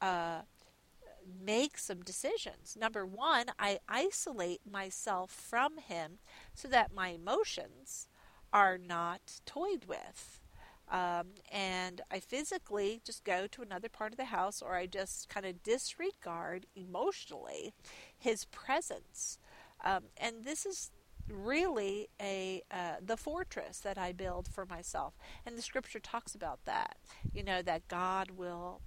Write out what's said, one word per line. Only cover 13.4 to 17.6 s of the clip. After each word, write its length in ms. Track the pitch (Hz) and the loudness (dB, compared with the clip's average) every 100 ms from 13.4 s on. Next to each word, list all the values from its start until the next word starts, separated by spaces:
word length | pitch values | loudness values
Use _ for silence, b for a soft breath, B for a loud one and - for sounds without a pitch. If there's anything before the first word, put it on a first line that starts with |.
| 202 | 0
to 140 | - | -6
another 260 | 233 185 226 | -8 -6 -6
part 240 | - 214 | -4 -4
of 60 | 233 | -2
the 80 | 262 | 0
house, 360 | 208 185 208 | 2 2 0
or 140 | - 180 | -2 0
I 100 | 185 | 0
just 420 | 196 190 - - | -2 -2 -4 -6
kinda 240 | - 196 | -4 -4
disregard 1120 | 175 - 247 - - 349 - - 170 170 180 190 - | -4 2 2 2 -2 -2 -2 -4 -2 -2 -4 -8 -14
emotionally 1000 | 185 180 311 392 - 131 65 76 | -6 0 2 2 -4 -10 -8 -6